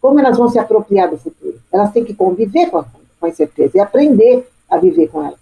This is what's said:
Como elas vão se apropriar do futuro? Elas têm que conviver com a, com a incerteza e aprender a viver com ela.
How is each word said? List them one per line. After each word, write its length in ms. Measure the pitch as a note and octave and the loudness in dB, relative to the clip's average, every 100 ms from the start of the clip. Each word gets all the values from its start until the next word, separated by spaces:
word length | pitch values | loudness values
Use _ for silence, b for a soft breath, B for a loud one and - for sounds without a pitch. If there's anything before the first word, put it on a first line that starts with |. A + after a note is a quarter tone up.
Como 200 | C4 D4 | 2 2
elas 180 | C4 A#3 | 2 2
vão 100 | A#3+ | 0
se 100 | A#3+ | 0
apropriar 520 | A3+ A3 G#3+ G3+ F3 | 0 -2 0 0 0
do 80 | D#3+ | -4
futuro? 400 | D#3+ _ D3+ - _ | -12 _ -14 -14 _
Elas 200 | - G#3 | -2 0
têm 120 | A#3 | -2
que 100 | A#3 | -4
conviver 560 | G#3 F#3+ F3+ A3 C4+ E4+ | -2 -2 -2 -2 0 -2
com 80 | E3+ | -4
a, 60 | |
com 420 | D3 - _ _ E3+ | -8 -20 _ _ -8
a 20 | |
incerteza 480 | E3 D3+ - C#3 F#3+ | -4 -6 -2 -2 0
e 40 | |
aprender 680 | G3+ B3+ D4+ A3 A3+ B3+ - _ _ | 0 0 2 4 4 2 -2 _ _
a 80 | - | 0
viver 300 | F3+ E3 D#3 | 2 2 -2
com 140 | D#3 | -2
ela. 140 | D3 D3 | -8 -12